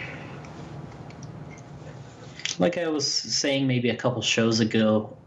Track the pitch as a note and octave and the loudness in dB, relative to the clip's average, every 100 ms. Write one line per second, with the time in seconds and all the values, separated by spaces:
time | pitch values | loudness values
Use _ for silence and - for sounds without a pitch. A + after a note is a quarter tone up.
0 | - - - - - - - - - - | -10 -12 -12 -14 -14 -14 -14 -12 -12 -14
1 | - - - - - - - - - - | -14 -14 -14 -14 -14 -14 -16 -16 -14 -14
2 | - - - - - - F3+ F3 E3 D3+ | -16 -16 -16 -6 -4 2 2 4 0 0
3 | C3 - A2+ - D3 C3+ C3+ B2 A#2+ A2+ | 0 0 0 0 2 4 4 4 2 2
4 | B2+ A#2+ - - A2+ A2 A2 A2 A2 G#2+ | 0 0 2 4 4 6 4 6 6 4
5 | G#2+ - | 2 -6